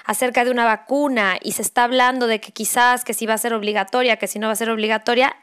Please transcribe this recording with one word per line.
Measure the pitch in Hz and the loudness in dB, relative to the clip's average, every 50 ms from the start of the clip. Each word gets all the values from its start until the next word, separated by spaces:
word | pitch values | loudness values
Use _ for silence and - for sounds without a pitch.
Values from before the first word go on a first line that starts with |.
| - | -6
acerca | - 214 - 254 254 247 262 240 | -6 -2 -2 -2 0 2 2 2
de | 247 | 2
una | 254 247 233 | 2 2 2
vacuna | 233 220 208 - - 262 285 294 285 262 226 202 190 180 - | 2 2 0 -2 -2 0 0 0 0 0 0 0 0 0 -2
y | - - - | -4 -6 -6
se | - | -6
está | 208 - - 247 240 | -6 -4 0 0 0
hablando | 240 254 254 247 247 254 254 247 226 | 2 2 2 2 2 2 0 0 0
de | 220 214 | 0 -2
que | - - | -4 -8
quizás, | - - 220 - - 247 240 247 247 240 247 | -12 -8 -6 -2 2 4 4 4 4 2 -2
que | - 220 | -6 -6
si | - 233 220 | -4 -2 -2
va | 220 | -2
a | 214 | -2
ser | - 240 226 | -2 -2 -4
obligatoria, | 220 208 208 208 214 190 - - 254 247 247 220 220 | -2 -2 -2 -2 -2 -2 -2 0 0 2 2 0 0
que | 208 190 | -2 -6
si | - 208 | -6 -4
no | 214 220 | -4 -4
va | 220 | -2
a | 202 | -2
ser | 226 226 | -2 -4
obligatoria, | 226 220 214 214 220 214 220 - 240 233 262 269 - - | -2 -2 -2 -2 -2 -2 -2 0 2 2 2 0 0 -2